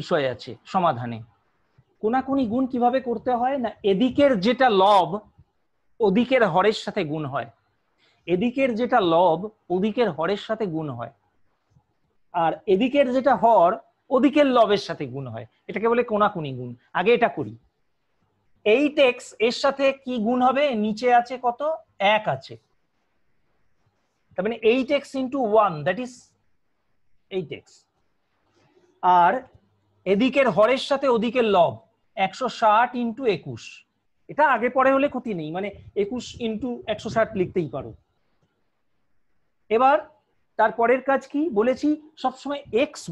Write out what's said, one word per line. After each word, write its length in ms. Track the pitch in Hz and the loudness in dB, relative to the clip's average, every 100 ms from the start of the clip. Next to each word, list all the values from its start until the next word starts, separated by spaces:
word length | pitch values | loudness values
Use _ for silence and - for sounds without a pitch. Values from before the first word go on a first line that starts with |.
বিষয় 240 | - 170 135 117 | 0 0 0 -4
আছে 160 | - 110 - | -12 -16 -6
সমাধানে। 460 | 190 170 117 120 117 113 _ _ _ _ _ _ _ | -2 0 -2 -6 -10 -14 _ _ _ _ _ _ _
কোনাকুনি 420 | 214 254 262 269 240 | -2 -2 -2 -2 -2
গুণ 120 | 233 262 | -2 -2
কিভাবে 260 | 254 240 254 247 | 0 0 0 -2
করতে 240 | 233 254 240 | -6 -4 -2
হয় 180 | 254 277 233 | -2 -4 -6
না, 60 | - 202 | -4 0
এদিকের 420 | 196 254 247 285 240 190 | 2 2 4 2 4 0
যেটা 220 | 247 262 196 | 2 4 4
লব 280 | 190 202 156 202 - _ _ _ _ _ _ - 214 | 6 4 4 -4 -10 _ _ _ _ _ _ -2 2
ওদিকের 360 | 190 247 262 214 | 2 2 2 2
হরের 260 | 165 196 214 - | 2 2 0 -4
সাথে 180 | 202 160 | -6 -4
গুণ 120 | 156 143 | -6 -6
হয়, 160 | 135 117 _ _ _ _ _ _ _ - | -6 -8 _ _ _ _ _ _ _ -4
এদিকের 380 | 175 240 247 269 220 | -2 0 0 -2 0
যেটা 180 | 247 247 180 165 | 0 2 2 4
লব 260 | 180 165 214 - - 180 | 2 2 -4 -14 -6 -2
ওদিকের 340 | 214 214 226 143 | -2 0 -2 -2
হরের 260 | 165 202 - | -4 -4 -6
সাথে 160 | 220 208 156 | -6 -6 -6
গুণ 140 | 156 120 | -8 -8
হয়, 140 | 117 - _ _ _ _ _ _ _ _ _ _ _ 175 | -12 -16 _ _ _ _ _ _ _ _ _ _ _ -2
আর 100 | 165 - - | -2 -2 0
এদিকের 340 | 190 254 285 262 254 | 2 2 2 2 0
যেটা 180 | 262 240 | 0 2
হর 280 | 233 220 226 226 - _ - 254 | 4 6 4 2 -6 _ -2 2
ওদিকের 320 | 269 302 285 247 | 2 4 4 4
লবের 260 | 208 202 - | 4 2 -2
সাথে 160 | 160 139 131 | -8 -8 -10
গুণ 120 | 131 113 | -12 -12
হয়, 120 | 113 _ - | -16 _ -12
এটাকে 180 | 196 226 | -4 -2
বলে 100 | 233 240 | 0 0
কোনাকুনি 420 | 208 208 180 147 127 | 0 0 -2 -8 -8
গুণ। 120 | 123 123 _ - | -12 -14 _ -2
আগে 120 | 190 240 | 2 2
এটা 120 | 233 - | 2 -2
করি, 180 | 110 113 _ _ _ _ _ _ _ _ _ _ 214 226 | -10 -12 _ _ _ _ _ _ _ _ _ _ 2 2
এইট 220 | 294 302 262 | 2 2 2
এক্স 160 | 247 - - 226 | 2 -6 -4 -2
এর 100 | 233 | 0
সাথে 220 | 285 277 277 269 - | -2 0 0 -2 -6
কি 100 | 247 208 | -4 -2
গুণ 120 | 247 247 | 0 2
হবে, 160 | 262 294 233 214 | 2 0 0 -4
নিচে 240 | 214 247 240 | -2 2 2
আছে 140 | 240 254 247 | 2 -4 -4
কত, 140 | 240 294 320 - - 196 214 | -4 -4 -6 -10 -2 0 0
এক 80 | 214 131 | 0 -6
আছে, 180 | - 117 _ _ _ _ _ _ _ _ _ _ _ _ _ _ _ _ _ - | -8 -20 _ _ _ _ _ _ _ _ _ _ _ _ _ _ _ _ _ -8
তার 100 | 196 | -6
মানে 100 | 233 220 | -2 0
eight 180 | 254 262 285 | 0 0 -4
x 20 | 285 262 | -4 -8
into 180 | 254 277 233 214 208 | -6 -4 0 2 2
one, 120 | 156 147 | 0 -4
that 120 | 190 247 | -4 -6
is 80 | - _ _ _ _ _ _ _ _ _ _ _ 190 | -14 _ _ _ _ _ _ _ _ _ _ _ -10
eight 140 | 147 110 | -8 -12
x। 40 | - _ _ _ _ _ _ _ _ _ _ _ _ _ 180 180 | -18 _ _ _ _ _ _ _ _ _ _ _ _ _ 2 6
আর 120 | 175 254 - _ _ _ _ _ - | 4 2 -4 _ _ _ _ _ -2
এদিকের 340 | 196 254 277 254 175 | 2 2 2 2 4
হরের 260 | 214 262 - | 2 2 -2
সাথে 160 | 277 277 233 | -2 0 0
ওদিকের 300 | 233 247 226 196 | 0 0 2 4
লব 160 | 156 110 _ _ _ - 190 | 2 0 _ _ _ -6 -6
একশো 200 | - 247 - | -4 -8 0
ষাট 300 | 220 214 240 247 | 4 4 2 -2
into 220 | 233 226 262 175 | -6 -4 -2 -2
একুশ, 260 | - 113 - - _ _ _ _ - | -4 -14 -16 -20 _ _ _ _ -8
এটা 120 | 170 294 247 | 0 2 2
আগে 140 | 240 262 | 0 0
পরে 140 | 262 269 | 2 2
হলে 140 | 277 254 | 0 -4
ক্ষতি 180 | 233 185 | -6 -8
নেই, 100 | 151 170 | -6 -8
মানে 120 | 202 - - - | -8 -10 -12 -6
একুশ 220 | 202 247 - - 233 | -4 -6 -10 -8 -6
into 220 | 214 247 240 - | -6 -6 -8 -8
একশো 160 | 214 220 226 | -8 -4 -2
ষাট 140 | 220 214 | -2 -2
লিখতেই 280 | 175 196 156 143 | -4 -4 -4 -6
পারো। 160 | 123 - _ _ _ _ _ _ _ _ _ _ _ _ _ _ _ _ - 220 | -12 -16 _ _ _ _ _ _ _ _ _ _ _ _ _ _ _ _ -4 2
এবার 200 | 262 302 - _ _ _ _ - | 4 2 -2 _ _ _ _ 0
তারপরের 420 | 220 - 233 254 254 | 0 2 2 2 2
কাজ 120 | 269 262 | -2 -2
কি 80 | 285 320 208 | -4 -2 0
বলেছি, 300 | 233 254 294 302 - - | 0 0 0 -2 -6 -8
সবসময় 380 | 254 247 269 285 - 220 | -6 -6 -10 -10 -4 -2
X 200 | 294 - - | -2 -4 -6